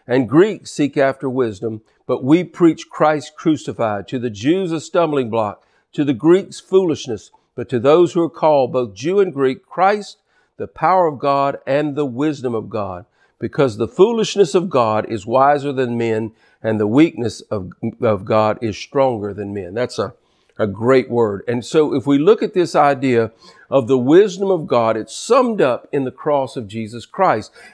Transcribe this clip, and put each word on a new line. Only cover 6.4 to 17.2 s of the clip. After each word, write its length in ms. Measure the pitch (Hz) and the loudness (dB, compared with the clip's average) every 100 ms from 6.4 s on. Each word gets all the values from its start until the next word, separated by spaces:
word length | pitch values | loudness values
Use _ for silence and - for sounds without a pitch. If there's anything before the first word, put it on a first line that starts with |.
| 185 - | 0 -14
foolishness, 720 | - 190 180 131 131 104 - _ _ - | 0 2 2 -2 -6 -10 -12 _ _ -12
but 140 | 117 | -4
to 100 | 123 | 0
those 340 | 127 170 175 | 4 4 4
who 80 | 175 | 2
are 80 | 160 | -2
called, 440 | - 208 143 127 | 0 2 2 2
both 200 | 127 120 | -2 -4
Jew 280 | 95 147 202 | -6 -2 0
and 120 | 185 | 0
Greek, 320 | 139 131 127 - | 0 -2 -2 -8
Christ, 520 | - 190 214 196 - _ _ _ - | 0 0 0 -6 -20 _ _ _ -14
the 100 | 107 | -14
power 400 | - 156 185 165 | -4 0 2 2
of 120 | 127 | 0
God 380 | 139 139 139 135 - | -2 0 0 -4 -2
and 300 | 139 151 139 | -2 0 -2
the 100 | 143 | -4
wisdom 480 | 117 156 135 123 | -2 -2 -2 -4
of 160 | 113 98 | -4 -6
God, 360 | 107 98 90 - _ _ - | -6 -6 -10 -16 _ _ -10
because 380 | 110 - 135 107 | -6 0 0 0
the 100 | 113 | -2
foolishness 680 | - 220 226 202 196 190 180 | 4 4 4 0 0 2 2
of 140 | 180 | 0
God 360 | 135 110 107 - | 0 2 0 -2
is 160 | 110 107 | -6 -2
wiser 460 | 131 139 147 143 | 2 4 2 -2
than 260 | 127 123 117 | -4 -2 -2
men, 360 | 117 110 110 _ _ _ | -2 -2 -4 _ _ _
and 180 | 110 107 | -4 0
the 80 | 104 | 2
weakness 520 | 131 170 - | 2 2 0